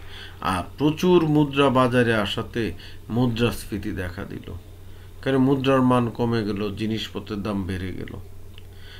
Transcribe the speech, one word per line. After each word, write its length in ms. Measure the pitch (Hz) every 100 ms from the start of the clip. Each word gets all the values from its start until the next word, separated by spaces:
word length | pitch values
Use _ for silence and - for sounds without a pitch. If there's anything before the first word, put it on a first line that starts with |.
| - - - -
আর 220 | - 92 - -
প্রচুর 480 | 143 156 180 180 160
মুদ্রা 440 | 151 147 135 139
বাজারে 440 | 127 127 123 117
আসাতে 600 | 110 98 - 107 123 104 - - - -
মুদ্রাস্ফীতি 840 | 110 127 113 117 92 - 104 104
দেখা 320 | 85 90 -
দিল, 300 | - - - 90 - - - - - -
কারণ 160 | 135 135
মুদ্রার 440 | 131 139 131 135
মান 280 | 127 123 117
কমে 340 | 107 120 117
গেল, 320 | 104 98 104 98
জিনিসপত্রের 680 | 107 110 - 107 98 107
দাম 200 | 98 101
বেড়ে 300 | 92 92 92
গেল, 240 | - 85 90 90 - - - - - -